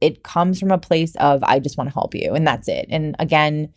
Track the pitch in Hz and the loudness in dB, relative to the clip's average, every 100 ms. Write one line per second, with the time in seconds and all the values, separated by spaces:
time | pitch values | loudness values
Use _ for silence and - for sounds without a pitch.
0 | 156 - - 170 180 180 190 185 - 165 | 0 0 -4 0 0 0 0 0 2 0
1 | 165 - 143 139 - 139 143 - 139 - | 0 2 2 4 2 0 0 -6 -6 -4
2 | - - - 147 156 120 - 65 - 160 | -6 -4 -2 0 0 0 -4 -6 -4 -4
3 | 151 - 160 156 151 151 151 | -4 -4 0 2 2 0 -6